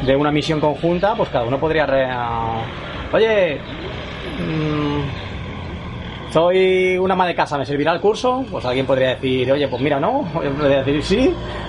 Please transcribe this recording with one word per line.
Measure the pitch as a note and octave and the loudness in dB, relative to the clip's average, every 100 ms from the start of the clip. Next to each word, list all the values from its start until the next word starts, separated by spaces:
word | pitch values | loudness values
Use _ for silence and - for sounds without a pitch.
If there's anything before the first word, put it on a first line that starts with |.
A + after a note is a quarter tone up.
| C3 | 2
de | C#3 | 2
una | D3 | 4
misión | D3+ D3 D#3 | 2 0 0
conjunta, | D3+ C3+ E3+ F3 G3 A3 | 0 0 0 2 2 0
pues | - | 0
cada | C#3 A#2 | 0 0
uno | C3+ | 0
podría | D#3 D#3+ C#3 | 0 0 2
re-, | C3+ B2+ B2 A#2+ A#2 A2+ A2+ A2+ - - - - | 2 2 -2 -2 -2 -2 -4 -6 -8 -10 -10 -2
"Oye, | F#3 A3 G#3+ F3 C3 - - - - - - - D#3 | 2 4 4 2 0 -8 -10 -10 -10 -10 -10 -8 -6
mm, | E3+ D#3 D3+ D3+ D3 D3 C#3+ C3 - - - - - - - - - - - | -4 -2 -2 0 -2 -2 -4 -6 -8 -10 -10 -10 -10 -10 -10 -10 -10 -10 -2
soy | D#3+ F3 F#3+ F#3 F#3 F#3 F3+ | 2 4 4 4 4 2 2
una | F#3 | 2
ama | F#3 F3+ | 2 2
de | - | 0
casa, | D#3 D3 | 0 -2
¿me | B2+ | -2
servirá | C#3 D3 | 0 0
el | E3+ | 2
curso?". | G3+ G#3+ B3+ B3+ A#3 | 2 2 0 0 -2
Pues | D3+ B2 | -4 -2
alguien | C3 C3 | 0 2
podría | C3 B2+ A#2+ | 2 2 2
decir, | C3+ C3 B2 | 0 2 2
"Oye, | C#3+ C3+ | 2 2
pues | B2 | 0
mira, | C#3+ C#3 | 0 2
no". | F3 C4+ G3 D#3+ | 2 0 -2 -2
Otro | D3 | -2
podría | C#3 C#3+ C#3 | 0 2 4
decir, | C3 D3 | 2 0
"Sí", | - G#3 D4+ E4+ - - | 2 2 2 0 -4 -8